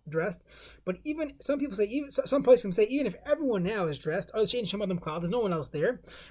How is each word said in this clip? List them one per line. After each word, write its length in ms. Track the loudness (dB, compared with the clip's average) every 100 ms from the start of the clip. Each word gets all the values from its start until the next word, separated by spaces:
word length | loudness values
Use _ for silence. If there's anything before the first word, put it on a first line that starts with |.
| -6
dressed, 340 | -2 -2 -4 _ -20 -20 -10
but 140 | -6 -6 -6
even 260 | -4 -6 -6
some 180 | -4 -2
people 200 | -2 0
say, 80 | 0
even 260 | 0 -2
so-, 140 | -4 0
some 180 | 2
places 320 | 8 8 6 2
say, 80 | 2
even 200 | 2 -2
if 80 | -4 -2
everyone 380 | 0 2 0
now 240 | 0 0 -2
is 100 | -2
dressed, 340 | -4 -4 -4
oh, 100 | -2
Shein 240 | 0 0 -2
Shem 140 | -4
Adam 180 | -2 -2
Klal, 220 | -4 -4
there's 100 | -2
no 80 | 0
one 140 | 0
else 160 | -2 -4
there. 320 | -2 -2 -2 -10 -20 -20